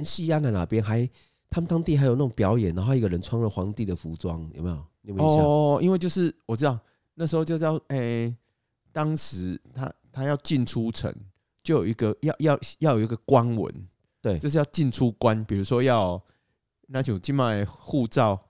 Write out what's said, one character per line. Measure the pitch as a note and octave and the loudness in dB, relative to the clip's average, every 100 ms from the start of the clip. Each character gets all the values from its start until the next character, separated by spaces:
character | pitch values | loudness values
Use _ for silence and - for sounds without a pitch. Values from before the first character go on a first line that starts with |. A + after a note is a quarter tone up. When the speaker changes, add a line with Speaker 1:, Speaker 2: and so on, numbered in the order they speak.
Speaker 1:
西 | D3+ - D#3+ | -4 -2 0
安 | D#3 | 2
的 | C#3 | 2
哪 | F#2+ F2 | 0 0
边 | A2 | 0
还， | G#2+ A2+ B2+ - _ _ - | 0 0 -2 -6 _ _ -8
他 | F3 | -4
们 | E3 | 0
当 | E3 | 0
地 | E3+ C#3+ | 2 4
还 | C3+ | 4
有 | |
那 | B2 | 4
种 | C3 | 0
表 | - G2 A#2+ | 0 2 2
演， | F#2 | 2
然 | F2 | 0
后 | A2+ | 0
一 | C3 | 2
个 | G2+ | 2
人 | E2+ | -2
穿 | - A#2 | -2 -2
了 | A2 | -2
皇 | G2+ F#2+ | -2 -4
帝 | G#2 | -4
的 | G2 | -4
服 | F2 D#2+ E2 | -4 -8 -8
装， | F2+ E2 D#2+ | -6 -6 -8
有 | - | -8
没 | F2 | -6
有？ | D2+ D2 _ | -6 -10 _
你 | G#2 | -8
有 | |
没 | G2 | 0
有 | D#3 | 2
印 | D3+ | 4
象？ | D3 | 4
Speaker 2:
哦， | D3 D3 C#3+ | 4 2 2
因 | F3+ | 2
为 | F#3 | 2
就 | F3 | 0
是， | F#3 E3+ - - | 0 -2 -2 -6
我 | A2+ | -2
知 | |
道， | C#3+ A#2 - _ _ | 0 -2 -8 _ _
那 | - D#3+ | -8 -2
时 | D#3+ | -2
候 | |
就 | D#3+ D#3+ | 0 0
叫， | D#3+ D#3+ - | 0 -2 -4
诶， | C#3 A#2 A#2 A#2 A#2+ _ _ _ _ _ | -4 -2 -2 -4 -6 _ _ _ _ _
当 | D#3 D#3 D#3 | -4 -2 -2
时 | - F2+ F#2 - - | -4 -4 -6 -8 -10
他， | C3 C3+ - _ | -10 -10 -12 _
他 | C3 | -6
要 | C#3 C#3+ | -4 -4
进 | - C#3 A#2 | 0 0 0
出 | A#2+ A2+ | -2 -2
城， | - - - G2+ _ _ _ | -4 -6 -8 -16 _ _ _
就 | - D3 | -2 0
有 | F2+ | 0
一 | |
个， | A2+ A2 - | 0 -2 0
要， | D3+ - | -2 0
要， | D3+ C#3+ - - | 2 0 -2 -2
要 | D#3 A2+ | 2 2
有 | |
一 | A2+ | 0
个 | A#2 | -2
官 | - C3 A#2+ A2+ | 4 4 4 0
文。 | - - F#2 _ _ _ | -4 -8 -16 _ _ _
Speaker 1:
对。 | A2 E2+ | -2 -2
Speaker 2:
就 | C#3+ | 0
是 | D3+ | 0
要 | C#3+ | 0
进 | - C3+ | 0 0
出 | - B2 | 2 0
关， | - A#2 A2 | 2 0 0
比 | G#2+ G2+ | -2 -2
如 | |
说 | F#2+ B2 | 0 2
要， | C3 A#2 F#2 F2 - _ _ _ _ _ - | 2 2 2 -2 -10 _ _ _ _ _ -8
那 | C3 | -4
就 | C3 F#2+ | -2 -2
今 | - | -2
麦 | C#3 A#2+ G#2 | 0 2 0
护 | G2+ - - C#3+ A2+ | -2 -8 -4 -2 0
照， | C#3 A2 G2 | 2 2 0